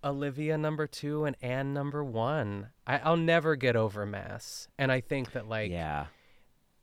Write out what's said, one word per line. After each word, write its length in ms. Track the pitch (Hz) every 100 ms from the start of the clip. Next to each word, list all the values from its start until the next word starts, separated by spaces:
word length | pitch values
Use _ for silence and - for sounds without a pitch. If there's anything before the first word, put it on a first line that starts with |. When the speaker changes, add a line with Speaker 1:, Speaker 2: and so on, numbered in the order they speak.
Speaker 1:
Olivia 540 | 143 139 143 135 151 156
number 300 | 151 156 151
two 380 | - 147 151 151
and 100 | 127
Anne 320 | 123 127 139
number 280 | 143 143 147
one. 680 | 143 113 117 151 107 101 101 _ -
I, 120 | 135
I'll 180 | 156 170
never 360 | 165 170 160 147
get 200 | 127 113
over 300 | 113 101 101
Mass. 640 | 101 98 107 - - - -
And 120 | 135
I 120 | 131
think 300 | 120 143 127
that, 140 | 131 110
like, 240 | 110 107
Speaker 2:
Yeah. 360 | 87 80 73 76 - _ - _ _ _ _